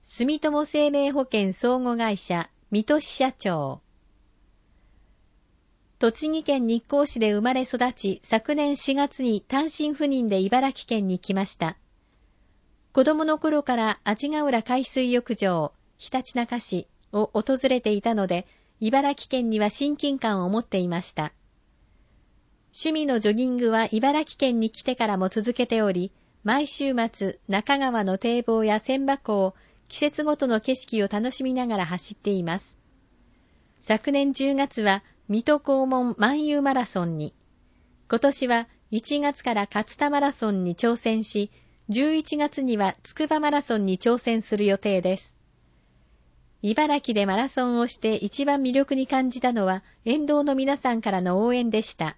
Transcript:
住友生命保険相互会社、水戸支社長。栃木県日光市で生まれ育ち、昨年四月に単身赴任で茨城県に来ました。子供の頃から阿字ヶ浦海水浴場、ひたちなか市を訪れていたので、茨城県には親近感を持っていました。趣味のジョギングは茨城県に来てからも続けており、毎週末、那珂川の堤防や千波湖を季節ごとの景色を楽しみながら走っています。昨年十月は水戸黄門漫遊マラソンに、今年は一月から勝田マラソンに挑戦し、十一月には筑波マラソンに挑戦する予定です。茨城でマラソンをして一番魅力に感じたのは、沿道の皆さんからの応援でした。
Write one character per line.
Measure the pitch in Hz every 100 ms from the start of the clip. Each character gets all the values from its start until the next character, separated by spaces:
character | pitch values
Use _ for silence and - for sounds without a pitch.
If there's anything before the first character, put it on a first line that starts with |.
住 | - - 247 302
友 | 311 294
生 | 302 302 294
命 | 285 277
保 | 277
険 | 262 220 196
相 | 185 247 254
互 | 247 233
会 | 226
社、 | 196 - 175 - _ _
水 | 208
戸 | 220 302
支 | -
社 | - 262
長。 | - 202 165 139 131 _ _ _ _ _ _ _ _ _ _ _ _ _ _ _ _ _ _ _ _ _ _
栃 | 226 226 302
木 | 320
県 | 302 277 233
日 | 233
光 | - 285 294
市 | 233
で | 214
生 | 208
ま | 233
れ | 254
育 | 254 240 247
ち、 | - 196 185
昨 | - 220 -
年 | 294 294
四 | 285 -
月 | 269 285 -
に | 254 208
単 | _ 269
身 | 311 - 302
赴 | 294
任 | 294 269 226
で | 190
茨 | 196 247 269
城 | -
県 | - 226 190
に | 180
来 | -
ま | 196
し | 196
た。 | - 165 - _ _ _ _ _ _ _ _ _ _ _
子 | -
供 | 262 311
の | 311 311
頃 | 311 302
か | 285 240
ら | 220 202
阿 | -
字 | 214 285
ヶ | 302
浦 | 294 240
海 | - 254
水 | 254 269 254
浴 | 247 -
場、 | 214 196 175 147 _ _ _
ひ | -
た | 262
ち | 254
な | 247
か | 233 240
市 | - 180 - _ _
を | 208 214
訪 | 214 247 262 262
れ | 254
て | 220
い | 208
た | 233
の | 220 190
で、 | 175 - _ _ _
茨 | 220 269 277
城 | 277 -
県 | 254 233
に | 214
は | 208
親 | - 285
近 | 294 294 269
感 | 226 196
を | 180
持 | 214
っ |
て | 233 190
い | 180
ま | 170
し | -
た。 | - 151 _ _ _ _ _ _ _ _ _ _ _ _ _ _
趣 | - 320
味 | 311
の | 294 240
ジ | 208
ョ |
ギ | 220 254
ン |
グ | 247 233
は | 220 226
茨 | 220 262 294
城 | 302
県 | - 269 233
に | 220
来 | -
て | - 254
か | 220
ら |
も | 190 185
続 | 220 214
け | 240 233
て | 226
お | 208
り、 | 180 190 _ _ _
毎 | 208 262 294
週 | - 277 247 226
末、 | - 196 - -
那 | 196
珂 | 214 277
川 | 269 233
の | 196 190
堤 | 233 240
防 | 240 226
や | 220 214
千 | - 262
波 | 269 277
湖 | - 208
を | 190 - _ _ _
季 | -
節 | 294 294
ご | 302
と | 302 262
の | 220
景 | -
色 | 262 - 220
を | 196
楽 | 208 240
し | -
み | 262
な | 254 247
が | 208
ら |
走 | 170 180 -
っ | 208
て | -
い | 190
ま | 170 180
す。 | - - _ _ _ _ _ _ _ _ _ _
昨 | - 214 -
年 | 277 277
十 | 269 269
月 | 277 277 -
は | 208 196 _ _ -
水 | 208
戸 | 262 294
黄 | 285 269 262
門 | 262 247
漫 | 208 214 294
遊 | 302 294
マ | 277
ラ | 254
ソ | 233 190
ン | 170 160
に、 | 151 _ _ _ _ _ _ _ _
今 | 226
年 | 285 277 254
は | 233 233 _ _
一 | 220 - 294
月 | 285 285
か | 247
ら | 220 202
勝 | 214 214
田 | - 294
マ | 285
ラ | 285
ソ | - 220
ン | 196
に | 180
挑 | 170 233 233
戦 | 226 220
し、 | 214 208 202 _ _ _ -
十 | 214 302
一 | 320 302 302
月 | 294 294
に | 262 214
は | 190 -
筑 | - - 311
波 | 311
マ | 294
ラ | 294
ソ | -
ン | 220
に | 196 185
挑 | 233 240
戦 | - 226
す | -
る | 208
予 | 208 196
定 | 214 190
で | 180 190
す。 | - _ _ _ _ _ _ _ _ _ _ _ _ _
茨 | 208 226 208 285
城 | -
で | 214
マ | 196
ラ | 190 269
ソ | - 247
ン | 240
を | 240
し | -
て | 220
一 | 214 202 -
番 | 277 285
魅 | 262
力 | 262 277
に | 262 262
感 | 262 262
じ | 240
た | 254
の | 233
は、 | 190 185 - _
沿 | 226 302
道 | 294 294
の | 294
皆 | 269 269 277
さ | 254
ん | 226
か | 220
ら | 185
の | 180 185
応 | 233
援 | 247 240
で | 214
し | 220
た。 | - 160